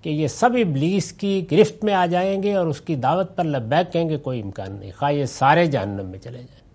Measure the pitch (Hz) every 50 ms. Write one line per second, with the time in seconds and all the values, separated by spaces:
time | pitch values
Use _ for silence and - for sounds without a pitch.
0 | - 165 151 151 156 139 - - 220 247 240 247 226 175 143 135 147 170 196 202
1 | - - - - 202 196 196 190 170 - 143 180 220 - - - 214 214 202 185
2 | 180 170 175 180 185 196 196 196 190 208 202 190 175 160 139 - - - 165 131
3 | 117 131 160 185 190 175 - - 175 156 147 131 113 110 139 165 180 180 - 165
4 | 165 160 156 139 - 135 127 120 104 98 95 - 98 95 101 101 101 98 - -
5 | - 143 147 147 139 120 - - 135 135 151 165 175 165 139 120 95 101 101 98
6 | 95 92 92 95 - 117 120 123 123 - - - _ -